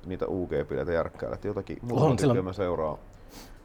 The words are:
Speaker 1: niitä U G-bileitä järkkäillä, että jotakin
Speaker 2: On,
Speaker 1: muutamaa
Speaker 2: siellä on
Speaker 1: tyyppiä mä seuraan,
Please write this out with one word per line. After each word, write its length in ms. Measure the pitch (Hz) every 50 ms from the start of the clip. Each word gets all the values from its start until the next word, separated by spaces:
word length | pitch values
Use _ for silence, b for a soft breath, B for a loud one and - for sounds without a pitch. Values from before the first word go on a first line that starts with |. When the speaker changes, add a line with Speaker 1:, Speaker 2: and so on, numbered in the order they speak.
| -
Speaker 1:
niitä 200 | 87 92 - - -
U 200 | 85 95 87 -
G-bileitä 440 | 80 71 71 69 71 65 71 82 85
järkkäillä, 420 | 82 71 - - - - 57 57
että 120 | - - 101
jotakin 300 | 104 101 95 - 80 - -
Speaker 2:
On, 40 | 120
Speaker 1:
muutamaa 280 | 117 117 147 156 131 104
Speaker 2:
siellä 140 | - 139
on 40 | 117
Speaker 1:
tyyppiä 140 | 95 92 92
mä 40 | 92
seuraan, 440 | 98 95 90 85 80 78 76 73 - - - - B B B B B B B B B -